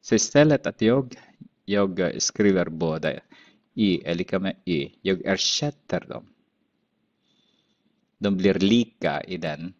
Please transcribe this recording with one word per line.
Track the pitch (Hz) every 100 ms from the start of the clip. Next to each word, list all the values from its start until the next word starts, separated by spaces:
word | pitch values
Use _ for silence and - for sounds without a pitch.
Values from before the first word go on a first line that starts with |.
Så | -
istället | 110 - 143 151 143 -
att | -
jag, | 110 127 127 - - _ - _
jag | - 101 98 90 87 -
skriver | - - 104 95 85
båda | 80 82 80 78 69 _ - - _ _
y | - 107 87
är | -
lika | 85 90 98
med | 95 -
y, | - 80 69 _
jag | 95 95 -
ersätter | 190 - - 147 - _ 180
dem. | - - - _ _ _ _ _ _ _ _ _ _ _ _ _ _ _ _ _ _ _
De | 101 95
blir | 95
lika | 92 95 117 117 _ 85 71
i | - 90
den | 82 73 82 -